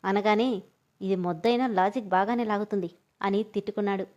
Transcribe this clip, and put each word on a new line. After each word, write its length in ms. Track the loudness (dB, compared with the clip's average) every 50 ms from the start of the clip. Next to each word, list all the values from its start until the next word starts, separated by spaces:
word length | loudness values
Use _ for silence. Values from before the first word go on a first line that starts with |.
| 0
అనగానే, 580 | 0 0 2 2 2 2 4 2 0 -2 -4 -6 -12 _ _ _ _ _ _
"ఇది 140 | -2 -2 0
మొద్దైనా 520 | 0 0 -2 -2 0 2 2 2 2 0
లాజిక్ 400 | 0 2 2 2 2 0 -2 -4
బాగానే 360 | 0 2 2 2 2 0 -2 0
లాగుతుంది" 480 | 0 0 -2 -2 -2 -2 -4 -4 -4 -10 _ _ _ _ _
అని 220 | -2 0 0 0 -2
తిట్టుకున్నాడు. 600 | -2 -4 -6 -4 -4 -4 -2 -2 -2 -2 -2 -4 -8 _